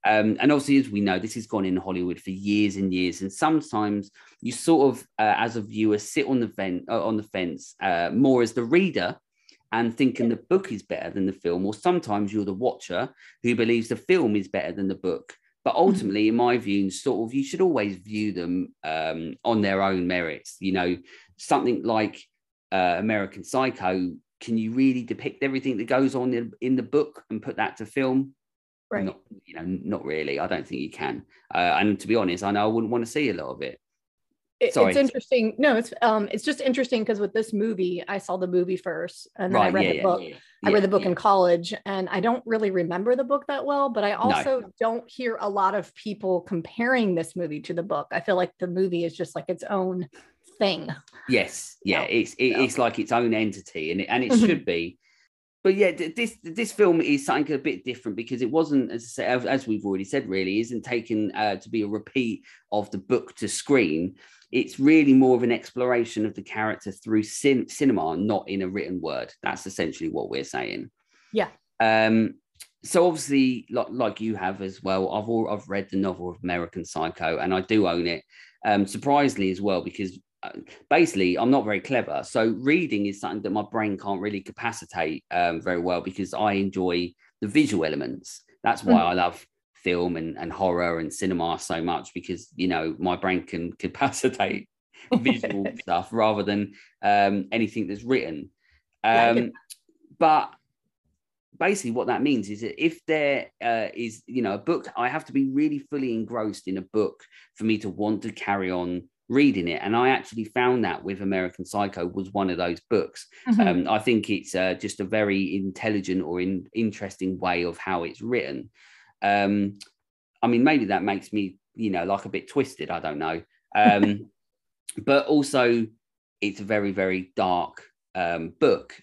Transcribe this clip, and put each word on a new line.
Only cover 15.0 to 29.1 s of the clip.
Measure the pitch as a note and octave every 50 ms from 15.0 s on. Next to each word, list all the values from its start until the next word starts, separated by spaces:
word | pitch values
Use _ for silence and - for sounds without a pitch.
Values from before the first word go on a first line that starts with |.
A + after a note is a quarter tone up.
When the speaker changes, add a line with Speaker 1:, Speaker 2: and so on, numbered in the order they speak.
| - F2+ E2 - - - - _ _ _ _ _ _
Speaker 1:
But | C3 -
Speaker 2:
Mm-hmm. | - F3
Speaker 1:
ultimately, | G#3+ G#3 F#3+ - G2 G2 G#2 G#2+ A2
in | A2+
my | A#2+ A#2+ B2 B2
view, | A#2+ A2 G2+ G2 G2+ G2 F#2+
sort | F#2+ - - C#3 A#2 F#2 A2+ A2+
of, | B2+
you | C#3 C3+
should | C#3 - F3+
always | F#3+ F#3 D#3 A#2+ G#2 G#2 G2
view | F2+ F#2+ G#2 G#2+ G#2+ G#2+ G#2+
them, | F#2+ F2+ E2+ F2 F2+ F#2 F2 - _ _ -
um, | D#2 D#2 D#2+ D#2+ D#2+ D#2+ D#2+ D#2+ D#2+ - _ -
on | A#2 A#2 G#2+
their | G2+ G2 G2 F#2+ G2
own | G2 F#2+ F#2 F2
merits. | F2 F2+ F2+ E2+ D#2+ D2 - _ - - -
You | F#2 F#2+
know, | F#2 F#2 F2+ F2+ F2+ - - - - - - _ _
something | _ - - D3 C3+ - B2 A#2 - -
like, | A#2 A2+ A2 G#2+ - - - - _ _ _ _ _ _ _ _ _
uh, | G2 F#2+ F#2 F2+ F2
American | F2 G#2+ A2 A2 G#2 G2 F#2+ - G#2 -
Psycho, | - - B2+ C3 C3 - - F#2+ F#2 F#2 F#2 F2+ F2+ D#2+ - _ _ _ _
can | - - A2+
you | A2+ A2 A2
really | A#2 B2+ C3+ C3+ B2+ B2+ A#2
depict | A#2 A2+ G#2 - C#3+ - - C3+
everything | C#3 C3+ C3 C3 C3+ B2+
that | G2 A2+
goes | A2+ C3+ C3 C#3 C3 C3+
on | C3 B2 B2+ B2+
in, | A#2 A#2+ G#2+ - _
in | A#2+ B2+ C3
the | B2+
book | A#2 A2 - D3 D3 D3 - - _ _
and | A2 G#2+ G#2+
put | - -
that | - G#2+ - -
to | - A2
film? | G#2 - C#3 C3+ C3 B2+ C3+ C3+ C3+ _ _ _ _ _ _ _ _ _ _ _ _
Speaker 2:
Right. | A3+ G3 -
Speaker 1:
Not, | F#3